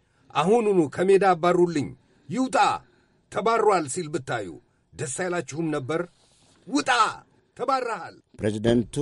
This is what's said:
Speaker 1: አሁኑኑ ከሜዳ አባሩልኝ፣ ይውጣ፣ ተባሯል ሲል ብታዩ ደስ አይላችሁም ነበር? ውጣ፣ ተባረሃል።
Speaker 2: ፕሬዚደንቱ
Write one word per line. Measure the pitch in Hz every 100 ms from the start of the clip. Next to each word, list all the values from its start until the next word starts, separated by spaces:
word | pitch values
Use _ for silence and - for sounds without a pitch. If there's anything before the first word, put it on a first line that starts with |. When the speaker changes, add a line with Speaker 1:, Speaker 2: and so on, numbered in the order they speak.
| _ _ _
Speaker 1:
አሁኑኑ | - 160 233 214 190 147
ከሜዳ | - 185 190 196
አባሩልኝ፣ | 175 170 175 175 156 104 - _ _ -
ይውጣ፣ | 190 262 254 190 101 - _ _ _ _
ተባሯል | 208 208 226 214 190 151
ሲል | 185 156
ብታዩ | 151 135 123 98 73 _ _ _
ደስ | - 156 -
አይላችሁም | 185 175 139 143 165
ነበር? | 151 127 160 175 _ _ _ _ _ -
ውጣ፣ | 262 277 240 208 104 - _ _ -
ተባረሃል። | 254 262 247 208 143 - _ -
Speaker 2:
ፕሬዚደንቱ | 107 107 110 120 110 -